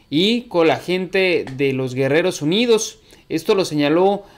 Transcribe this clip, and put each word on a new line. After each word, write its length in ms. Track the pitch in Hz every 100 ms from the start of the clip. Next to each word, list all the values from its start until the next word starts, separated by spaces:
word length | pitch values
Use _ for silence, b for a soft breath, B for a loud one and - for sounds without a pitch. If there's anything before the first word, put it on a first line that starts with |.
| _
y 320 | 143 202 233
con 260 | 240 175 160
la 80 | 123
gente 720 | - 185 180 190 185 156 - 131
de 160 | 139
los 220 | 131 131
Guerreros 480 | 127 135 151 180 175
Unidos. 560 | 147 196 247 214 - - b b -
Esto 240 | 170 -
lo 100 | 202
señaló 580 | 175 151 143 160 196 202 B